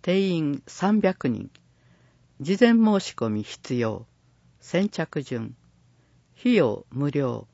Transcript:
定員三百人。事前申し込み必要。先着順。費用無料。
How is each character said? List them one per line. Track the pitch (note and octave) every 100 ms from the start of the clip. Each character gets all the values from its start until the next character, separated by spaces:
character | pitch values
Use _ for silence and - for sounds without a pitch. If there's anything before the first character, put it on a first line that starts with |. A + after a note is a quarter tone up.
定 | - F#3+ G3
員 | E3+ D3+ C#3+ -
三 | - F#3+ G#3+
百 | F#3+ F#3 C3+
人。 | G#2+ G2 _ _ _ _ _ _ _ _ _
事 | C#3 G3
前 | A#3
申 | A#3 A3 G3
し | -
込 | - A2+
み | G#2+
必 | G#2+ - - B2
要。 | A2+ G2+ - _ _ _ _ _
先 | - E3+ G3+
着 | - D#3+ D3+
順。 | C3 A#2+ A2 A#2+ _ _ _ _ _ _ _ _
費 | B3 A3+
用 | B2+ G#2 -
無 | C3 C#3+
料。 | C#3+ C3 A#2 G#2+